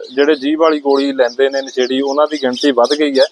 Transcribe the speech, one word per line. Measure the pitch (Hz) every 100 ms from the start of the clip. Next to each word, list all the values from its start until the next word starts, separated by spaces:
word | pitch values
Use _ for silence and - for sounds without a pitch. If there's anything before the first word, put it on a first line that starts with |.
| -
ਜਿਹੜੇ | 131 143
ਜੀਭ | 151 139 156
ਵਾਲੀ | 160 151
ਗੋਲੀ | 139 139 139
ਲੈਂਦੇ | 135 120 120 135
ਨੇ | 135
ਨਸ਼ੇੜੀ, | 135 131 123 131
ਉਹਨਾਂ | 139 139 151
ਦੀ | 151
ਗਿਣਤੀ | 131 123 147
ਵੱਧ | 120 120 147
ਗਈ | 151 131
ਹੈ। | 139